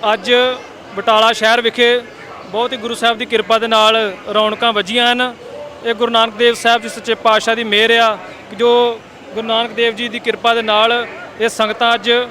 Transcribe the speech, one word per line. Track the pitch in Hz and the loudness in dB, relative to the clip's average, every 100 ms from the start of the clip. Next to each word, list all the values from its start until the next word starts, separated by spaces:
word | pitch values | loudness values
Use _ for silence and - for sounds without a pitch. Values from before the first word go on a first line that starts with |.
| 220 | 0
ਅੱਜ | 214 226 247 254 254 - - - 196 | 0 2 2 2 -2 -10 -18 -14 -4
ਬਟਾਲਾ | 196 214 220 | 2 4 4
ਸ਼ਹਿਰ | 226 220 233 | 4 2 2
ਵਿਖੇ | 233 226 240 247 240 - - - - | 2 2 2 2 -2 -18 -18 -18 -10
ਬਹੁਤ | 196 247 | -4 -4
ਹੀ | 254 | -4
ਗੁਰੂ | 226 233 | -8 -2
ਸਾਹਿਬ | 233 226 | 0 0
ਦੀ | 240 | -2
ਕਿਰਪਾ | 226 214 226 | -2 0 0
ਦੇ | 220 | 2
ਨਾਲ | 220 214 226 214 180 - | 2 4 2 0 -6 -4
ਰੌਣਕਾਂ | 208 214 214 233 | 0 0 0 0
ਵੱਜੀਆਂ | 208 185 233 240 | 0 -2 0 0
ਹਨ। | 240 254 233 - - - - 233 | 2 -2 -4 -16 -14 -14 -10 -6
ਇਹ | |
ਗੁਰੂ | 220 226 | -2 0
ਨਾਨਕ | 233 226 | 2 0
ਦੇਵ | 208 240 | 2 0
ਸਾਹਿਬ | 233 233 233 | 2 2 2
ਜੀ | 220 | 0
ਸੱਚੇ | 233 220 226 | -10 -6 0
ਪਾਤਸ਼ਾਹ | 233 220 220 226 | 2 2 2 -2
ਦੀ | |
ਮਿਹਰ | 226 208 226 | 0 2 4
ਆ | 233 226 208 - - - | 4 2 0 -10 -18 -18
ਕਿ | 202 | -2
ਜੋ | 240 240 240 226 - - - | 2 4 2 -2 -12 -20 -12
ਗੁਰੂ | 190 226 | -8 -2
ਨਾਨਕ | 226 233 | -2 -2
ਦੇਵ | 214 233 220 | -2 -2 -2
ਜੀ | 240 | -6
ਦੀ | 233 | -6
ਕਿਰਪਾ | 233 214 233 | -6 -2 0
ਦੇ | 233 | 0
ਨਾਲ | 220 214 220 240 233 - - - | 2 2 2 0 -4 -10 -16 -4
ਇਹ | 220 | -4
ਸੰਗਤਾਂ | - 220 214 233 | 0 -2 0 0
ਅੱਜ | 233 208 240 247 | 0 0 0 -2